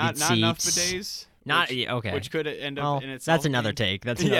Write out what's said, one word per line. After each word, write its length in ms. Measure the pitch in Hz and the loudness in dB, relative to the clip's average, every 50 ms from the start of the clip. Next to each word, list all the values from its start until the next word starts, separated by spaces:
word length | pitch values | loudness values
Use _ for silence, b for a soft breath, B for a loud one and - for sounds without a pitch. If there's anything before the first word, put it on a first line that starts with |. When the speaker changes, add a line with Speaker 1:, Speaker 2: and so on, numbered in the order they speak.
Speaker 1:
Not, 140 | 156 165 - 143 | 0 0 0 0
not 140 | 147 165 180 139 | 2 2 4 4
enough 220 | 170 170 170 - | 4 2 2 0
Speaker 2:
seats. 680 | - - - 175 175 180 180 185 208 - - - - - _ _ | 0 0 0 0 0 0 -2 -4 -6 -8 -10 -12 -14 -18 _ _
Speaker 1:
bidets, 40 | - | -2
Speaker 2:
Not 220 | 135 147 170 170 127 | 0 2 2 2 2
Speaker 1:
which, 80 | 127 | 0
Speaker 2:
e-, 120 | 127 113 - | -2 -2 -2
okay. 220 | 123 123 107 98 101 | -2 -2 -2 -2 -4
Speaker 1:
which 160 | 107 104 - | -4 -4 -4
could 160 | - 160 151 | -4 -4 -4
end 320 | 151 123 82 135 143 139 143 | -4 -6 -6 -8 -8 -4 -2
up 40 | 143 | -2
Speaker 2:
Well, 140 | 147 143 139 | 0 0 -2
Speaker 1:
in 100 | 131 135 | -4 -6
itself 240 | 135 123 - 156 165 | -10 -4 0 2 2
Speaker 2:
that's 100 | 156 147 | 4 4
another 300 | 151 131 123 113 107 98 | 2 2 2 0 0 0
Speaker 1:
being 20 | |
Speaker 2:
take. 260 | - 110 92 98 98 - | 0 0 0 -2 -2 -2
That's 160 | 123 117 - | -4 -2 0
Speaker 1:
<laughs> 20 | - | 2
Yeah, 140 | - - | 2 4